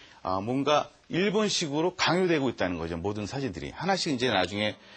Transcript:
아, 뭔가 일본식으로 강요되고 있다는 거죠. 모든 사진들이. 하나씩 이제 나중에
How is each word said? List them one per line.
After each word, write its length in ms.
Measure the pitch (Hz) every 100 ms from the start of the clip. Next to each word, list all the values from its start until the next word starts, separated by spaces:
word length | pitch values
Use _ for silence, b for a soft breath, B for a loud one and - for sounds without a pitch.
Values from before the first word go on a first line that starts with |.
| B B
아, 180 | - 95
뭔가 500 | 104 135 139 147 - - -
일본식으로 840 | 147 202 202 208 - 165 143 175 -
강요되고 540 | - 170 185 160 131
있다는 280 | 120 92 87
거죠. 200 | 82 85
모든 280 | 95 104 101
사진들이. 460 | 135 131 82 71
하나씩 420 | - 165 190 170
이제 160 | 127 127
나중에 460 | 101 92 101 107 - B